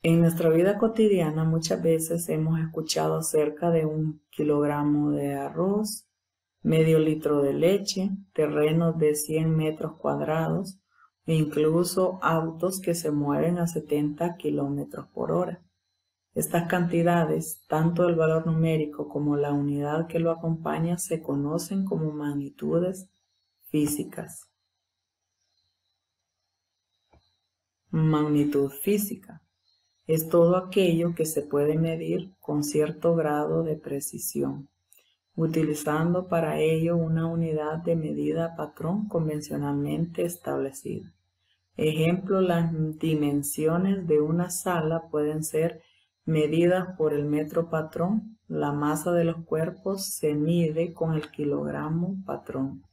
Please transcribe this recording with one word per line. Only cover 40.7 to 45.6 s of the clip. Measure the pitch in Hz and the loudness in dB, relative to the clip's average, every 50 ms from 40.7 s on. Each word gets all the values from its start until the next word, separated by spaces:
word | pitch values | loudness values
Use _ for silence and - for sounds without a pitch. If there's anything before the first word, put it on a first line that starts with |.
| 135 - - - - - - - _ _ _ _ _ _ _ _ _ _ _ _ _ | -8 -10 -10 -10 -10 -10 -12 -14 _ _ _ _ _ _ _ _ _ _ _ _ _
Ejemplo, | - 151 156 156 156 160 165 175 185 190 190 196 190 | -2 0 0 2 2 2 2 2 0 0 0 2 2
las | 190 180 170 170 165 165 165 156 156 156 156 - | 2 2 2 2 2 0 0 -2 -2 -4 -4 -4
dimensiones | - 160 156 151 147 147 143 143 143 - - - 151 156 165 175 185 196 196 196 180 | 0 0 0 2 2 0 0 0 -2 -4 -4 0 0 2 2 2 2 2 0 0 0
de | 160 151 151 | 2 4 4
una | 151 151 165 175 175 185 | 4 2 0 0 0 -2
sala | - - - 190 180 170 156 156 165 165 165 - | -4 -4 -2 0 0 0 0 0 -2 -2 -4 -4
pueden | - 151 147 151 156 156 156 | -2 -2 0 0 -2 -4 -6
ser | - - 156 | -2 0 0